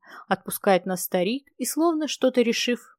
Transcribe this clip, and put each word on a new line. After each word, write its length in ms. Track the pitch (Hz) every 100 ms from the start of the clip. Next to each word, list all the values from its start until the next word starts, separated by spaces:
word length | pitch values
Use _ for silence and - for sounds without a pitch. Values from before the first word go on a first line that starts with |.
| - - -
отпускает 580 | 190 - - - 185 190
нас 180 | 185
старик 440 | - 185 180 262 - _
и, 80 | 247
словно 420 | 294 330 311 302
что-то 340 | - 262 254
решив, 560 | 233 226 - 240 -